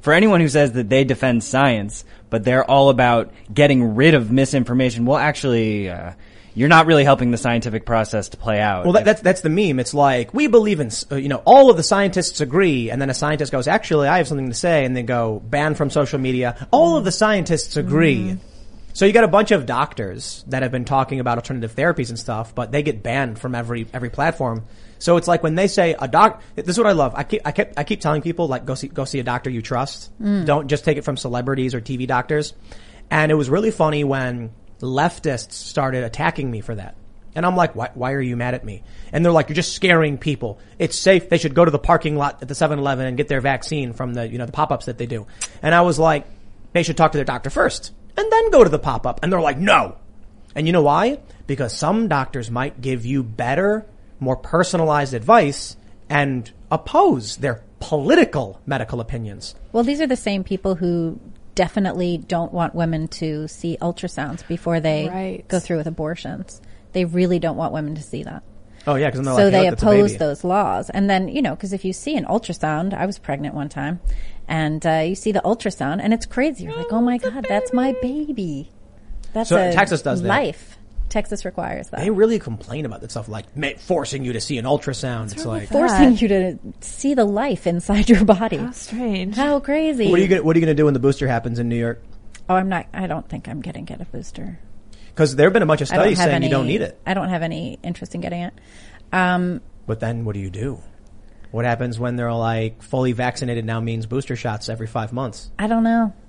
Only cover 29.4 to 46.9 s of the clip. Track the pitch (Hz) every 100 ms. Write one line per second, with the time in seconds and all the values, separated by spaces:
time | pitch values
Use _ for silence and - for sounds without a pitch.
29.4 | 131 123 113 123 135 - - - 208 202
30.4 | 175 143 139 147 - 147 151 131 131 123
31.4 | 127 135 127 123 110 127 127 127 127 151
32.4 | 147 - - - - - - 156 151 156
33.4 | 131 160 220 208 156 151 143 135 127 123
34.4 | 117 - - - 123 131 165 - 156 123
35.4 | - - - - 135 127 117 - 160 -
36.4 | 135 113 - 110 95 - - - - -
37.4 | 175 185 170 - 123 - 123 139 127 120
38.4 | 123 123 107 98 - - - 147 170 165
39.4 | - 147 165 - 185 170 156 139 - 135
40.4 | 117 101 - - 170 - - 190 - 170
41.4 | 156 139 170 143 - 165 160 147 143 -
42.4 | 123 139 156 147 139 131 131 123 147 135
43.4 | 131 131 - 156 127 113 127 120 117 117
44.4 | 120 - 151 127 - 113 117 117 104 -
45.4 | - - 156 170 175 151 160 151 - -
46.4 | - - - 175 165